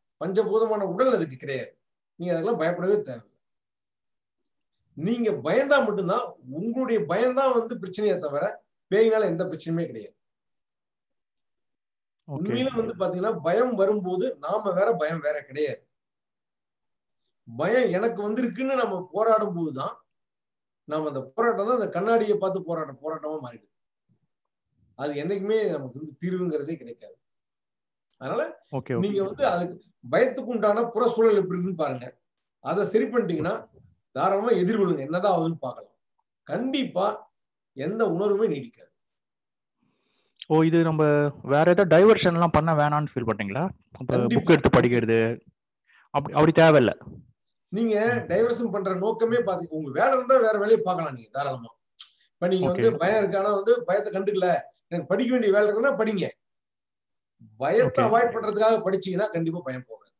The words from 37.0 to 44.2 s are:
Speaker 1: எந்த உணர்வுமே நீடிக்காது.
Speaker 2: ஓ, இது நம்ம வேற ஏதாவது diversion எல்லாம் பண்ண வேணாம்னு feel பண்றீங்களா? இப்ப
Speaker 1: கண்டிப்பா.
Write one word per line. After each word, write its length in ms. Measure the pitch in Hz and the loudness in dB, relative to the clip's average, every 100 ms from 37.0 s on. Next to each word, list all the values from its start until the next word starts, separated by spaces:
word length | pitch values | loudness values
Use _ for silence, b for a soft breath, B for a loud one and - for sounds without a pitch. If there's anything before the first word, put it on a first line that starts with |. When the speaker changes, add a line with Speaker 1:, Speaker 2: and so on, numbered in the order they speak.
| 202 208 - _ _ _ _ - | -4 -4 -12 _ _ _ _ -10
Speaker 1:
எந்த 260 | 147 220 | -6 -2
உணர்வுமே 420 | 220 170 208 202 220 | -2 0 0 0 0
நீடிக்காது. 420 | 143 120 - _ _ _ _ _ _ _ _ _ _ _ _ _ _ _ - - | -2 -8 -18 _ _ _ _ _ _ _ _ _ _ _ _ _ _ _ -14 0
Speaker 2:
ஓ, 160 | 160 | 4
இது 160 | 160 165 | 4 4
நம்ம 200 | 165 156 151 147 147 - | 2 2 2 2 0 -4
வேற 240 | - 143 165 | 0 4 6
ஏதாவது 140 | 175 | 4
diversion 520 | 190 156 202 214 180 170 | 6 8 8 6 4 2
எல்லாம் 180 | 170 156 | 2 2
பண்ண 140 | 156 | 2
வேணாம்னு 360 | 156 147 147 147 | 2 2 0 -2
feel 160 | - 113 | -4 -4
பண்றீங்களா? 360 | 107 101 104 185 - _ - | -4 -4 -4 -6 -8 _ -12
இப்ப 160 | 131 | -2
Speaker 1:
கண்டிப்பா. 200 | 127 | 0